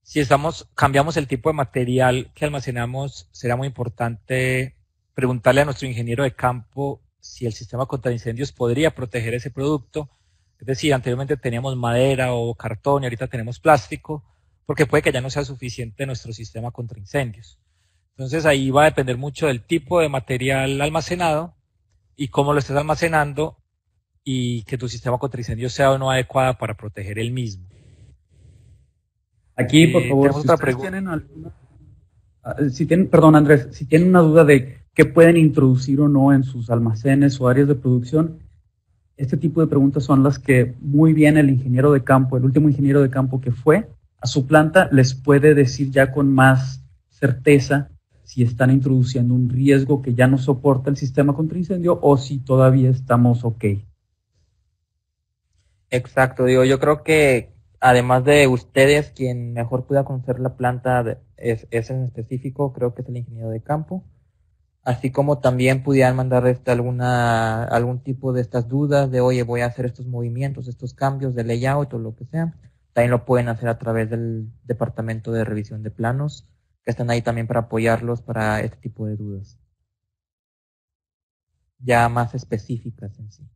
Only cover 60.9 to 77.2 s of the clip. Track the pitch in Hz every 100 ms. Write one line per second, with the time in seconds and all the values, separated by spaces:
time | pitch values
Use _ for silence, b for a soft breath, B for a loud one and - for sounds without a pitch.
60.9 | 123 113 - _ - 120 113 - 117 113
61.9 | 131 127 120 113 127 135 131 139 127 123
62.9 | 117 131 123 120 113 113 110 - 151 151
63.9 | 185 - _ _ _ _ _ _ _ -
64.9 | 120 131 135 139 139 127 127 131 131 135
65.9 | 135 127 127 131 127 123 123 - 120 123
66.9 | 123 123 123 120 113 113 110 117 120 120
67.9 | 127 135 131 135 127 120 127 117 135 147
68.9 | 143 135 127 127 127 117 120 120 120 123
69.9 | 120 127 123 120 117 139 135 127 117 127
70.9 | - 135 135 135 120 117 117 131 143 135
71.9 | 117 113 113 123 160 165 - - _ _
72.9 | - 120 123 120 123 120 113 120 117 113
73.9 | 113 110 117 117 113 110 - - 117 117
74.9 | 120 113 113 113 113 107 107 104 110 107
75.9 | - 117 131 147 - _ _ _ _ -
76.9 | 117 120 120